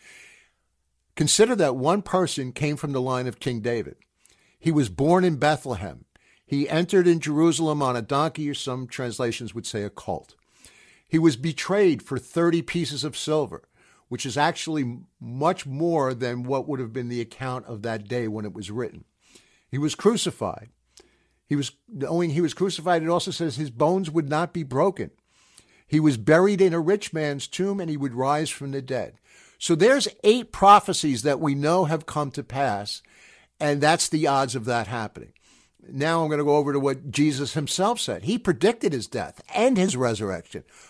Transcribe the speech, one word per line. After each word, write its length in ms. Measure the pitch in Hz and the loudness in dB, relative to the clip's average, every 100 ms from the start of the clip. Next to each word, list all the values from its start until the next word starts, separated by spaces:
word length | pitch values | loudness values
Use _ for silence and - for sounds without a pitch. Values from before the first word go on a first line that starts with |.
| - - - _ _ _ _ _ _ _ _ - | -20 -20 -20 _ _ _ _ _ _ _ _ -2
Consider 400 | 147 - 226 233 | 2 4 4 4
that 200 | 151 131 | 2 2
one 260 | 139 202 | 2 0
person 520 | - 185 180 - 127 | 0 0 0 -2 -8
came 240 | - 151 147 | -4 -4 -4
from 160 | 147 | -4
the 80 | 135 | -4
line 260 | 127 127 127 | -2 -2 -4
of 120 | 117 | -6
King 200 | - 120 | -6 -4
David. 380 | 113 117 80 - _ _ _ _ _ _ | -2 -4 -6 -14 _ _ _ _ _ _
He 140 | 160 | 0
was 160 | 156 120 | 2 2
born 380 | 87 143 180 180 | 0 4 4 4
in 100 | 147 | 2
Bethlehem. 720 | 147 151 135 104 95 62 - _ _ _ _ | 2 0 -2 -6 -8 -12 -20 _ _ _ _
He 240 | 143 143 | -4 0
entered 380 | 156 180 196 175 | -2 2 4 4
in 120 | 165 | 4
Jerusalem 640 | 151 151 165 156 160 147 | 2 2 2 2 0 0
on 160 | 135 123 | 0 -2
a 40 | |
donkey, 480 | 110 143 156 156 147 | -2 0 0 -2 -6
or 40 | |
some 340 | 135 - 127 127 | -6 -6 -8 -8
translations 680 | - 123 104 123 113 113 | -8 -6 -4 -4 -4 -8
would 120 | 107 - | -10 -8
say 180 | 110 | -6
a 60 | 101 | -6
colt. 460 | - - 85 - _ _ _ - _ - _ _ | -8 -8 -8 -10 _ _ _ -20 _ -20 _ _
He 120 | 160 | 2
was 160 | 165 120 | 4 2
betrayed 680 | 160 143 - 196 196 127 | -2 -6 -2 2 4 2
for 160 | - 131 | -4 -8
thirty 440 | - 165 170 170 | -6 0 2 0
pieces 420 | - 175 156 143 | -2 -4 -4 -4
of 140 | 147 - | -8 -6
silver, 500 | - 151 123 80 - _ _ _ _ | -2 -2 -2 -8 -18 _ _ _ _
which 180 | 123 135 | -8 -4
is 120 | 120 | 0
actually 640 | 151 170 - 156 127 123 - _ | 0 0 -6 -4 -4 -8 -16 _
much 460 | 117 127 156 180 139 | -14 -2 -2 -2 -6
more 480 | 135 170 165 131 | -4 0 0 0
than 300 | 127 123 123 | -2 -4 -4
what 240 | 123 135 139 | -4 -4 -4
would 120 | 135 | -6
have 140 | 117 | -6
been 160 | 120 120 | -8 -6
the 120 | 120 | -6
account 440 | 113 - 131 127 - | -8 -8 -8 -8 -10
of 160 | 113 | -10
that 260 | 113 110 101 | -6 -6 -6
day 220 | 123 113 | -4 -4
when 160 | 107 104 | -6 -8
it 80 | |
was 180 | 92 95 | -10 -10
written. 320 | 107 120 - - _ _ - _ _ _ | -8 -8 -10 -20 _ _ -20 _ _ _
He 80 | 131 | -4
was 180 | 147 - | -4 0
crucified. 720 | 202 233 175 - 101 - 113 _ _ - _ _ _ _ _ | 2 2 0 -4 -6 -8 -14 _ _ -20 _ _ _ _ _
He 60 | 147 | -4
was, 160 | 135 - _ | -4 -10 _
knowing 400 | 208 135 165 175 | -10 -4 -2 0
he 100 | 147 | 0
was 140 | 165 | 0
crucified, 500 | - 190 165 165 170 | 0 -2 -2 0 0
it 60 | 160 | 2
also 200 | 175 180 | 0 -2
says 280 | 151 170 117 | -4 -4 -4
his 140 | 151 | -6
bones 380 | 113 151 190 175 | 0 2 2 0
would 200 | 160 143 | -2 0
not 240 | 151 170 | -2 -2
be 100 | 175 | -4
broken. 480 | 139 127 190 190 98 - _ _ _ - _ _ _ | -4 0 2 0 -8 -12 _ _ _ -20 _ _ _
He 140 | 151 | 2
was 160 | 156 120 | 4 4
buried 460 | 107 160 190 202 | 4 6 6 4
in 120 | 190 | 4
a 60 | 170 | 4
rich 320 | 160 208 - | 0 0 -2
man's 340 | 160 151 143 - | -4 -4 -4 -6
tomb, 360 | - 190 196 | -4 -4 -4
and 80 | 165 | -4
he 80 | 147 | -4
would 160 | 139 | -4
rise 360 | 120 135 147 156 | -2 0 0 -2
from 220 | - 139 | -6 -8
the 100 | 139 | -8
dead. 340 | 131 127 90 - _ - _ _ | -6 -6 -6 -12 _ -20 _ _
So 180 | - 165 | 0 4
there's 320 | 208 277 - - | 6 4 2 2
eight 300 | 208 240 - | 4 4 0
prophecies 680 | - 196 202 - - 151 120 | 6 8 10 8 -2 -2 0
that 180 | 143 139 | 0 0
we 120 | 156 | 0
know 300 | 139 147 180 | 0 2 2
have 220 | 151 160 - | 2 -2 -4
come 260 | 151 143 | -6 -4
to 100 | 143 | -6
pass, 600 | 139 131 135 101 104 - - _ - - _ - | -8 -2 -2 -2 -6 -12 -14 _ -20 -20 _ -4
and 220 | 151 143 | -2 2
that's 260 | 151 170 - | 2 2 0
the 200 | 156 151 | 0 2
odds 280 | 139 135 123 | 2 0 -2
of 80 | |
that 240 | 113 120 104 | -2 -2 -2
happening. 460 | 120 107 - 57 _ _ _ _ _ - | -6 -8 -12 -20 _ _ _ _ _ -14
Now 320 | 135 151 165 | -4 0 2
I'm 60 | 156 | 0
gonna 160 | 151 147 | 0 4
go 100 | 147 | 4
over 160 | 143 | 2
to 80 | 143 | 0
what 320 | 139 135 139 | 0 -2 -4
Jesus 420 | 143 151 135 143 | 2 2 2 -2
himself 460 | 156 139 - 196 233 | -4 -4 0 0 0
said. 240 | - 90 | -4 -4
He 140 | 113 240 | -2 -2
predicted 560 | 208 147 202 233 202 | 0 2 2 2 0
his 140 | 139 101 | -2 -4
death 340 | 113 85 - - | -6 -6 -10 -6
and 220 | - 247 226 | 2 4 4
his 220 | 185 127 | 2 2
resurrection. 640 | 127 107 104 90 - - - - | 0 0 -2 -6 -8 -14 -16 -20